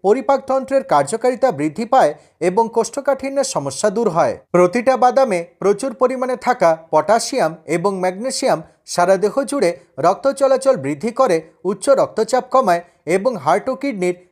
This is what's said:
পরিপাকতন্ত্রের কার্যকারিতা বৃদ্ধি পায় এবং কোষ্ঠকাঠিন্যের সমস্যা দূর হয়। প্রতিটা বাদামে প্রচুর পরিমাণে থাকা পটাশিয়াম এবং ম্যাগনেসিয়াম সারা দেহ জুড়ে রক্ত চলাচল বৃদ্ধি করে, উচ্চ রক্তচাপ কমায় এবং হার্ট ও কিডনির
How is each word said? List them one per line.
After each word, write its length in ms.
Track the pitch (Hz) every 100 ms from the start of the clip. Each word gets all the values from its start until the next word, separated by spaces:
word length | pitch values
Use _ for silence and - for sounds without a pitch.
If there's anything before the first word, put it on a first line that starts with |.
পরিপাকতন্ত্রের 760 | 190 240 262 277 269 262 254 269 269
কার্যকারিতা 560 | 147 143 220 254 254 262 156
বৃদ্ধি 280 | 151 139 -
পায় 200 | 269 160 135 _ _ 170
এবং 160 | 185 226 233
কোষ্ঠকাঠিন্যের 760 | 214 - 269 269 269 277 262
সমস্যা 340 | 165 139 135 214 196
দূর 120 | 226 165
হয়। 180 | 135 92 _
প্রতিটা 400 | 175 180 208 240 254
বাদামে 440 | 247 240 262 180 170 _
প্রচুর 300 | 185 202 269 233
পরিমাণে 360 | 254 262 254 247 247
থাকা 240 | 247 170 160 -
পটাশিয়াম 600 | 156 151 226 - 262 165 165 - 170
এবং 160 | 190 196
ম্যাগনেসিয়াম 580 | 180 185 254 254 262 214 - _ -
সারা 220 | - 175 190
দেহ 120 | 202 233 254
জুড়ে 200 | 285 175 175 _ -
রক্ত 220 | 165 202 277 269
চলাচল 340 | 269 269 269 254
বৃদ্ধি 260 | 135 143 214 226
করে, 160 | 262 165 160 _ 185
উচ্চ 160 | 208 - 262
রক্তচাপ 440 | 143 - 220 254 254
কমায় 280 | 262 262 170 - _ - 185
এবং 160 | 214 214
হার্ট 220 | 139 185 208
ও 20 | 262
কিডনির 360 | 277 214 180 180 _